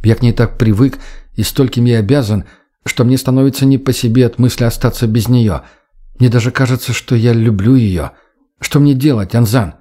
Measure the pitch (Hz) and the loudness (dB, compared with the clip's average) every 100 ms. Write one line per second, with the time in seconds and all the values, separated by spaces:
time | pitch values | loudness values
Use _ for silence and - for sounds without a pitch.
0 | 110 113 123 107 117 - 113 101 135 135 | 0 2 0 0 -2 0 0 2 0 -2
1 | - - - - 104 - 135 - 120 117 | -16 -20 -16 -8 -6 -2 -2 0 0 2
2 | 101 143 110 104 - - _ _ - - | 2 0 0 -4 -4 -18 _ _ -10 -2
3 | 120 131 - 131 135 135 135 135 135 120 | 0 0 0 2 0 2 0 2 0 -4
4 | 120 117 120 - 123 - 117 - 123 - | 0 2 0 2 -2 0 -2 0 -4 -2
5 | 117 113 110 127 110 76 - _ _ _ | -2 -2 0 2 2 -2 -10 _ _ _
6 | - - 127 120 113 - 131 127 - 117 | -20 0 2 2 -2 -2 -2 -2 -4 -8
7 | - 120 117 113 113 104 101 131 107 90 | -2 0 2 2 0 0 2 2 2 -2
8 | 73 _ _ _ _ _ - 147 143 135 | -6 _ _ _ _ _ -2 2 2 2
9 | 147 120 95 117 117 123 92 - | 2 0 0 0 2 0 -2 -8